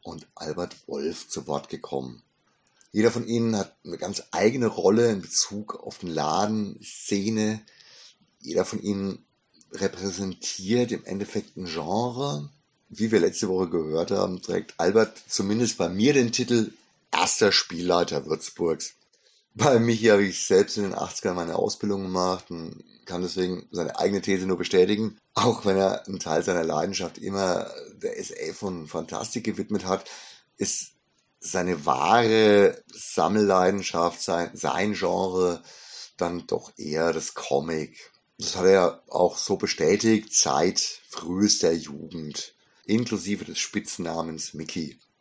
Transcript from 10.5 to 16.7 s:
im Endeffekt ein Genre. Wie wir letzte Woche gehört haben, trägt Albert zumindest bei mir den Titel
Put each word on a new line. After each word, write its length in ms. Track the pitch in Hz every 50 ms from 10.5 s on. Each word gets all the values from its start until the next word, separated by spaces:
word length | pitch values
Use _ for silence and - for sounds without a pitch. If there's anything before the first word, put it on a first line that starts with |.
| - - 95 92 113 123 123 113
im 120 | 113 85 -
Endeffekt 540 | - 95 98 101 - - 107 - - - -
ein 80 | 92
Genre. 840 | 87 80 82 76 80 92 107 120 123 117 123 139 143 143 73 73 - _ _ _ _ _ _ _ -
Wie 220 | - - 107 113
wir 80 | 110 101
letzte 300 | 82 - - - - 98
Woche 200 | 92 92 92 82
gehört 440 | 85 85 78 78 78 82 87 87
haben, 280 | 101 95 95 95 92 92
trägt 340 | - - 92 92 87 - - -
Albert 420 | 82 90 101 113 110 104 - - -
zumindest 500 | - - - 101 98 104 113 123 110 -
bei 120 | - 92 85
mir 240 | 90 98 110 139
den 180 | 143 139 120 117
Titel 400 | 117 - 123 123 123 117 107 110